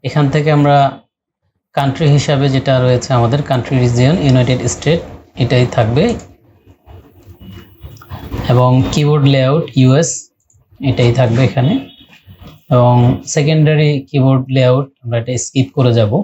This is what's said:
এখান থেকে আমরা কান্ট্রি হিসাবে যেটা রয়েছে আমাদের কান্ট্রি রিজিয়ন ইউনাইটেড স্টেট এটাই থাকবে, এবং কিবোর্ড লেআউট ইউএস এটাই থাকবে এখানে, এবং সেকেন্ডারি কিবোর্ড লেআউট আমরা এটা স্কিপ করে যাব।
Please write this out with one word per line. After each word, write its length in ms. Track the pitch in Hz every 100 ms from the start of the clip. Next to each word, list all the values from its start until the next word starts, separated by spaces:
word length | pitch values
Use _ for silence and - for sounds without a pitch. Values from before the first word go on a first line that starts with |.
| 135
এখান 180 | 156 143
থেকে 160 | 151 151 147
আমরা 200 | 143 143 135 - _ _ _ _ _ _ _ -
কান্ট্রি 300 | 139 123 151 143
হিসাবে 280 | - 139 139 131
যেটা 180 | 131 131 127
রয়েছে 240 | 123 - 127
আমাদের 200 | 117 143 147
কান্ট্রি 260 | 131 113 131 123
রিজিয়ন 300 | 120 127 180 143
ইউনাইটেড 340 | 127 123 123 117
স্টেট 280 | - 143 170 - - - -
এটাই 220 | 123 127 123 -
থাকবে, 280 | 110 123 226 - - - _ _ _ - - - - - - - - - - - - - - - - - -
এবং 180 | 123 127 127 135
কিবোর্ড 320 | - 147 151 139
লেআউট 320 | 139 131 151 165 139
ইউএস 280 | 127 135 165 - - _ _ _ _ _ 135
এটাই 220 | 120 120 120
থাকবে 220 | 120 117 131
এখানে, 240 | - 131 262 - - - - _ - - - _ 123
এবং 200 | 123 120 120 - - 156
সেকেন্ডারি 560 | 147 156 156 151 151 143 -
কিবোর্ড 340 | 143 131 131 131 131
লেআউট 320 | 127 127 139 _
আমরা 140 | 120 117
এটা 100 | 117 127 -
স্কিপ 220 | 135 127 -
করে 140 | 127 117
যাব। 120 | 104 143